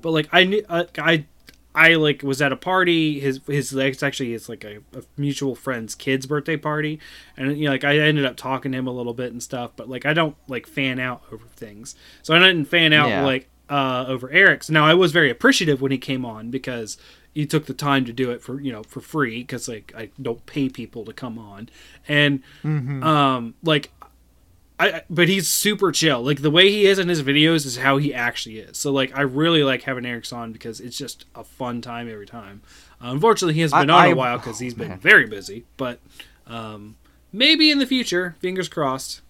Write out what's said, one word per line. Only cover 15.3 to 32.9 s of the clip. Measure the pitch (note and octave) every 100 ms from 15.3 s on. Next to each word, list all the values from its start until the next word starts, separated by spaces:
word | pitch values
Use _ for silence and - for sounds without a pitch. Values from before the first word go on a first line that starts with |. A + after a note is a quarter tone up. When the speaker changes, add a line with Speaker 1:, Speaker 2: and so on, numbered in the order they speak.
| A#2 B3 C4+ E3 C3+
Speaker 1:
when | C3+
he | C3
came | - C3 B2
on | A2 A2+
because | C3+ C3 A#2+ G#2+ - - - _ D3+
he | D3
took | D#3 D3
the | C3+
time | D3 C#3 B2
to |
do | A#2 B2+
it | A#2+
for, | - C3
you | C#3
know, | A2
for | A2 -
free, | - D#3 C3 A2+
'cause, | A#2+ B2 -
like, | G#2+ - -
I | A2+ -
don't | B2 A#2 -
pay | D3+ C3
people | - A2 A#2+ G#2+
to |
come | - B2+ A2+
on, | G#2+ G2 A#2 _ - - -
and | D3 D3 C#3 - - D3+
Speaker 2:
Mm-hmm. | D3+ B2+ C#3
Speaker 1:
um, | D#3 D3+ C#3 B2+ A#2 -
like, | D#3+ D3+ - _ - _ _ _ _ _ _ _
I, | G3 F3 -
but | E3+ E3+
he's | G3 F3
super | - G3+ G#3 -
chill. | C#3+ D#3+ C3
Like, | B2 C#3
the | D3
way | D#3 G3
he | G#3 G3
is | G3
in | F3+
his | E3+
videos | C3+ C#3+ D#3 E3 C#3
is | A#2+
how | C3+ C#3
he | D3
actually | B2 A#2+ - A2+ A2
is. | - -
So, | D3
like, | C3+ C3
I | C3+
really | C#3 C3 D#3+ E3
like | C#3 B2+
having | - B2+ B2
Eric's | A#2 -
on | B2 A#2
because | A2 A#2 G#2+
it's | A#2 -
just | C3+ - - -
a |
fun | A2 - B2 A#2+
time | A#2+ A#2+ A#2+
every | G#2+ G2+
time. | A#2+ G2 G2+ - - -